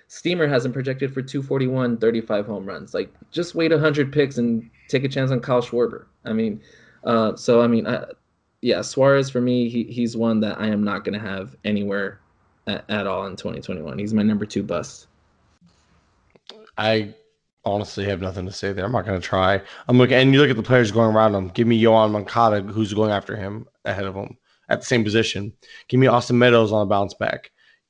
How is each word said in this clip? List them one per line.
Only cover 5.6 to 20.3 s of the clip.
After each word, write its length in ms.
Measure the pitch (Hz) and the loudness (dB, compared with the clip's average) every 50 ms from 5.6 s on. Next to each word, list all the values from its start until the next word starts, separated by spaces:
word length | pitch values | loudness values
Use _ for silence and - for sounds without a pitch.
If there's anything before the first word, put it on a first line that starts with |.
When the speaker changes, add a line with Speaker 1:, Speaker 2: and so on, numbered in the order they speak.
| 120 | 0
Speaker 1:
Schwarber. 440 | - - 120 120 - - - - _ _ _ - | 0 0 0 0 0 -2 -8 -16 _ _ _ -8
I 80 | 120 110 | -4 -2
mean, 280 | 110 113 110 101 110 - _ _ _ _ _ _ _ - | -2 -2 -2 -4 -6 -12 _ _ _ _ _ _ _ -4
uh, 320 | - 117 113 113 107 92 | 0 0 2 2 0 -2
so, 260 | - - - 120 117 120 | -2 0 4 4 4 6
I 60 | 117 | 4
mean, 180 | 117 113 73 | 4 2 0
I, 200 | 95 123 - - - - - _ _ _ _ _ _ _ _ | -2 -4 -6 -6 -10 -16 -20 _ _ _ _ _ _ _ _
yeah, 220 | - 120 104 85 - | -2 -2 0 0 -2
Suarez 480 | - - 135 131 139 139 139 135 135 | -4 0 2 4 4 4 4 2 0
for 100 | - 123 | -2 -2
me, 280 | 123 123 123 123 120 117 | 0 0 0 0 0 0
he, 160 | 117 120 113 | -2 -4 -6
he's 320 | - 117 120 120 113 - | -4 -4 -4 -4 -2 -2
one 240 | 113 117 113 113 107 | 0 0 2 2 2
that 200 | 107 104 90 - | 0 0 -2 -4
I 60 | 104 | -2
am 160 | 110 107 104 104 | -2 0 0 0
not 220 | 101 101 101 - | -2 -2 -4 -4
gonna 160 | 101 101 104 | -6 -6 -6
have 340 | 107 98 98 95 95 - - _ - | -6 -8 -8 -8 -10 -12 -16 _ -4
anywhere 540 | 107 104 101 101 101 98 101 98 98 101 - _ _ _ _ _ _ _ _ _ | -4 -2 -2 -2 -2 -4 -4 -4 -6 -8 -14 _ _ _ _ _ _ _ _ _
a-, 160 | - 101 - - - | -8 -8 -8 -6 -6
at 160 | 107 107 98 | -6 -4 -4
all 200 | 98 95 92 98 | -4 -4 -6 -6
in 100 | 98 90 | -8 -12
twenty 240 | - - - 85 78 | -10 -10 -10 -10 -10
twenty-one. 400 | - - 95 85 78 78 67 92 | -10 -10 -10 -10 -10 -10 -10 -8
He's 120 | 104 104 110 | -6 -4 -2
my 120 | 107 104 | 0 2
number 200 | 110 107 101 101 | 2 0 0 -4
two 200 | - - - 98 | -6 -6 -6 -6
bust. 420 | - 87 82 73 - - - - _ _ _ _ _ _ _ _ _ _ _ _ _ _ _ _ _ _ _ _ _ _ _ _ _ _ _ _ - - - 214 _ _ | -4 -6 -6 -6 -8 -14 -20 -20 _ _ _ _ _ _ _ _ _ _ _ _ _ _ _ _ _ _ _ _ _ _ _ _ _ _ _ _ -20 -20 -20 -20 _ _
Speaker 2:
I 380 | - 107 107 113 110 107 101 - _ _ _ _ _ _ _ _ _ _ | -4 0 0 0 0 -2 -4 -10 _ _ _ _ _ _ _ _ _ _
honestly 400 | 110 101 104 104 - - - 98 | -4 -2 -2 -4 -6 -8 -6 -4
have 140 | 101 98 87 | -4 -4 -4
nothing 260 | 92 92 90 98 90 | -6 -8 -8 -8 -10
to 60 | 95 95 | -10 -10
say 200 | - - 98 98 | -6 -6 -6 -4
there. 120 | 98 90 | -4 -4
I'm 80 | 104 127 | -4 -4
not 140 | 113 90 | -4 -2
gonna 140 | 110 98 90 | -2 -4 -4
try. 420 | 87 - - 95 92 92 98 95 - - - - - | -4 -2 0 2 2 2 2 0 -2 -8 -16 -12 -2
I'm 120 | - 123 123 | 2 6 6
looking, 180 | 127 123 123 | 6 6 6
and 160 | 127 131 135 | 4 6 6